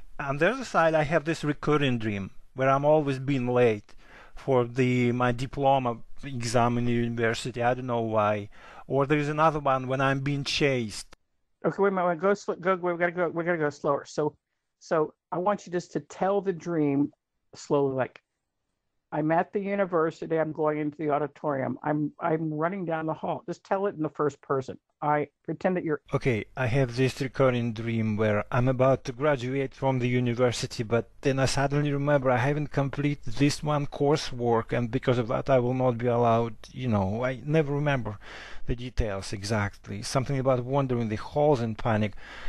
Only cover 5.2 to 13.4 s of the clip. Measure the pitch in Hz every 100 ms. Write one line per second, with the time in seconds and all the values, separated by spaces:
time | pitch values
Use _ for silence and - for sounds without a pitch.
5.2 | 123 120 135 - 139 135 127 117 - -
6.2 | 143 131 117 120 120 120 120 120 120 117
7.2 | 113 113 131 120 120 127 127 117 113 110
8.2 | 104 107 104 - - - - 135 139 151
9.2 | 147 151 160 151 139 131 127 131 135 139
10.2 | 135 143 139 - 147 131 110 - - -
11.2 | _ _ _ _ - 156 196 190 180 170
12.2 | 190 202 - 160 170 185 180 170 175 165
13.2 | 170 160